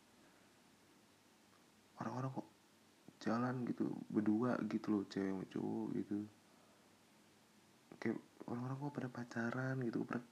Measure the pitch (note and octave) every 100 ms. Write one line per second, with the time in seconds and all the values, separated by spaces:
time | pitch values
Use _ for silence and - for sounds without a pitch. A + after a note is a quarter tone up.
0 | - - - - - - - - - -
1 | - - - - - - - - - -
2 | A2+ A#2+ C3 C3 - - - - - -
3 | - - - A2+ B2 B2+ A#2+ A#2+ A2 -
4 | - - G#2+ G#2+ B2 - G#2+ A2 - G#2+
5 | G2 - G2 F#2+ F#2 - G#2 A2 A2 -
6 | G2 G2+ G#2+ - - - - - - -
7 | - - - - - - - - - -
8 | A#2 G#2+ - - - A#2+ B2+ C3+ D3 -
9 | C3+ B2 A#2+ - A#2 A#2+ C3 C3 A#2+ A2
10 | A#2 A#2+ -